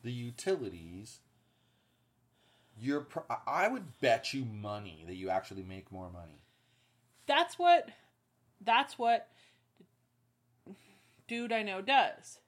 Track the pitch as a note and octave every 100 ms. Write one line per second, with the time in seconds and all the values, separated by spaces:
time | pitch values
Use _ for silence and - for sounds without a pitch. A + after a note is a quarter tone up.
0 | A#2+ B2 A#2+ A#2+ F#3+ F#3 A2+ F2 E2 F2
1 | A2 - _ _ _ _ _ _ _ _
2 | _ _ _ _ _ _ _ G#2 B2 C#3+
3 | D3 E3+ - A#2 - D3 G3+ B3+ E3+ -
4 | C3 A2+ - C#3 A#2+ G#2 G#2 G#2 G#2 D#2
5 | E2+ F#2 F#2+ F#2+ - F#2+ F#2 F#2+ F#2 F#2
6 | F#2 F2 E2 D2+ _ _ _ _ _ _
7 | _ _ - C#4+ E4+ - F4 F4 - -
8 | _ _ _ _ _ _ G3+ A#3 C#4 -
9 | A#3 A3+ - _ - _ _ _ - _
10 | _ _ _ _ _ _ - F#3+ - _
11 | _ _ - A#3 A#3 A3+ G#3 F#3+ G3 C4+
12 | G3+ - - -